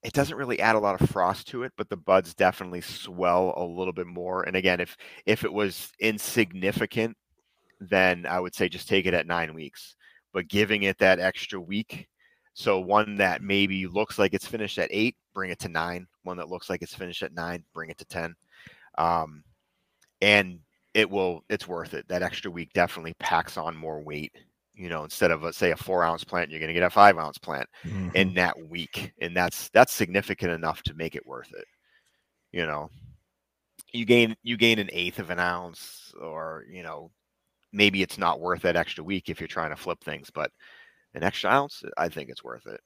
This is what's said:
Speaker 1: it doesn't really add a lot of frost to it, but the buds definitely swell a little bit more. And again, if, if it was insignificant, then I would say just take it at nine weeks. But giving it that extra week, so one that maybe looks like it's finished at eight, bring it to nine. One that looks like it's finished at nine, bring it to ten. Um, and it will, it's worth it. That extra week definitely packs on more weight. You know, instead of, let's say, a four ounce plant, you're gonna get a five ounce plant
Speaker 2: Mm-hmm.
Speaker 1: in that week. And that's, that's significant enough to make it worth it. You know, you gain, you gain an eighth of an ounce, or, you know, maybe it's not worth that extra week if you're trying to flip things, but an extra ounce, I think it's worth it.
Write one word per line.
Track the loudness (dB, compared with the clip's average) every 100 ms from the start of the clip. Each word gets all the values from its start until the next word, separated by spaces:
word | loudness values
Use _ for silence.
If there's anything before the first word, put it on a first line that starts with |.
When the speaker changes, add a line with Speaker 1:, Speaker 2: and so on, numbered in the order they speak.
Speaker 1:
it | -4
doesn't | -2 -2 -2
really | -4 2
add | 4 4
a |
lot | 2 2
of | 0
frost | 2 2 0 -6
to | -10
it, | -10 -8
but | -8
the | -8
buds | 4 4 4
definitely | 2 2 2 -8 -10
swell | -10 -12 -14 -2 2 4 2 -2
a |
little | -6 -4 -6
bit | -4 -8
more. | -8 -6 -4
And | -2 0
again, | 2 2
if, | -2 -8 -20 -10 0
if | 0
it | 0
was | 0 -2 -2 -14 _
insignificant, | 0 0 -2 0 0 0 -2 0 -2 0 -2 -4 _ _ _ _ _ _
then | 0 4 4 4 -2
I | -4
would | -4
say | -2 -2
just | -2 0
take | 2 4
it |
at | 0 0
nine | -2 -4
weeks. | -8 -14 -16 -20 _ -20 _ _
But | -6 -2
giving | 0 2 2
it | 0 4
that | 6 6
extra | 4 -2 -10 -10
week, | -6 -6 -6 -12 -18 _ _ _ _
so | -6 0 0
one | 4 4 4 2
that | 2 2
maybe | 0 2 2 0 -2
looks | -2 -2 2
like | 2
it's | 2 -4
finished | -8 -6 -4
at | -2
eight, | 0 0 -2 _
bring | -10 -8
it | -8
to | -6
nine. | -4 -4 -6 -12 _
One | -12 -10
that | -10
looks | -10 -6
like | -8
it's | -8
finished | -12 -12 -8
at | -10
nine, | -8 -8 -8 -12
bring | -14 -12
it | -14
to |
ten. | -12 -8 -8 -10 _ _ -20 -20 -14 0
Um, | 2 2 -2 -10 _ _ _ _ _ _ _ _
and | 6 6 4 -6 _ _ _
it | 2 2
will, | 2 0 -2 _
it's | -8 -6
worth | -8 -8
it. | -10 -6
That | -4
extra | -4 -6 -10
week | -10 -6
definitely | 0 0 0 -12 -8
packs | 0 0 0 -6
on | -8 -8
more | -10 -10
weight. | -8 -8 -10 _ _ _ _
You | _ -8
know, | -6
instead | -6 2 4
of, | 4
let's | -2 0
say, | 2
a | 2
four | 0 2
ounce | 2 0
plant, | -2 -4 -4
you're | -4
gonna | -4
get | 2
a | 2
five | 8 8 8
ounce | -2 -8
plant | -8 -6 -6 -10 -10
Speaker 2:
Mm-hmm. | -6 -2
Speaker 1:
in | 2 2
that | 4 0 0 -10
week. | -10 -10 -10 -12 _
And | -6 0
that's, | -2 -2 2
that's | 6 6
significant | 6 0 0 -2 -4 -2
enough | -2 -4 -4
to | -8
make | -6 -8
it | -8 -12
worth | -16 -14
it. | -18 -20 _ _ _ _ _ _ _ _
You | -4 -2
know, | -4 -8 -16 -20 -20 _ _ _ _ _ _ -12
you | -8 6
gain, | 6 6 2
you | -8 2
gain | 4 4
an | 0
eighth | -4 -6 -6
of | -6
an | -2
ounce, | 0 -2 -6 -14 -18 -20 -20 -16
or, | -12 -8 -8 -10 -14
you | -14
know, | -12 -14 -16 _ _ _ _ _ _
maybe | 4 4 6
it's | 0 2
not | 0 0
worth | -2 0
that | 2 2
extra | 0 -4
week | -6 -6 -6
if | -10
you're | -8
trying | -6 -6
to | -6
flip | -8 -8
things, | -8 -12 -12
but | -8 -8 _ -20 -20 -20 _ _
an | -4
extra | -2 -2 2
ounce, | 2 2 -8 -12 -4
I | -4
think | -4 -12
it's | -14
worth | -14 -16 -16
it. | -20